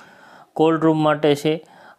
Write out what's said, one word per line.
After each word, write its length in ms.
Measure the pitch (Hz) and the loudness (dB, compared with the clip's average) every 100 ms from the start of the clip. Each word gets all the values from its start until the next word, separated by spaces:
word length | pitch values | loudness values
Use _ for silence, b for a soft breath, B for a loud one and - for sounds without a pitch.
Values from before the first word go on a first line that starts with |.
| B B B B B | B B B B B
કોલ્ડ 280 | - 160 160 | -2 0 2
રૂમ 140 | 160 160 | 0 2
માટે 380 | 151 147 151 | 0 0 0
છે. 300 | 143 156 160 B B B | 0 -2 -6 B B B